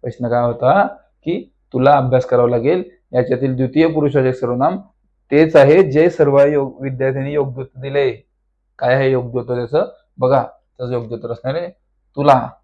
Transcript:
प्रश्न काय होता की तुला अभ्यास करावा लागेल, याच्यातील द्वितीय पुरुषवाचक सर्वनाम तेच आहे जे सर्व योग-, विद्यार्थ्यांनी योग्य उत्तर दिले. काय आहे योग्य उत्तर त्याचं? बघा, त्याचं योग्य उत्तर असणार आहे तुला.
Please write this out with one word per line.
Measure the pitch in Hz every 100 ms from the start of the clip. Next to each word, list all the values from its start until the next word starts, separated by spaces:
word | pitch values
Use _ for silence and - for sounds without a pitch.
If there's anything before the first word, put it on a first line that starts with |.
प्रश्न | 127 - 123
काय | 120
होता | 120 117 127 180 - - _ _
की | - 185 226 _ _
तुला | 127 131 143
अभ्यास | 127 127 127
करावा | 123 120
लागेल, | 120 123 180 180 _ _
याच्यातील | 123 127 127 135 127
द्वितीय | 127 135 160
पुरुषवाचक | 151 147 139 131 127
सर्वनाम | 120 123 143 190 - _ _ _ _
तेच | 143 160 156
आहे | 139 160 185
जे | 139 170
सर्व | 170 147 139
योग-, | 143 147 139 -
विद्यार्थ्यांनी | 135 127 131 135 135
योग्य | 147 131 127
उत्तर | 131 127
दिले. | 135 139 139 113 _ _ _ _ _ _
काय | 123
आहे | 131 135
योग्य | 131 123 120
उत्तर | 120 123
त्याचं? | 117 147 196 - _ -
बघा, | 127 135 117 _ _ _
त्याचं | 123
योग्य | 123 113 113
उत्तर | 117
असणार | 117 127 151
आहे | 175 - _ _ _ -
तुला. | 143 131 127 -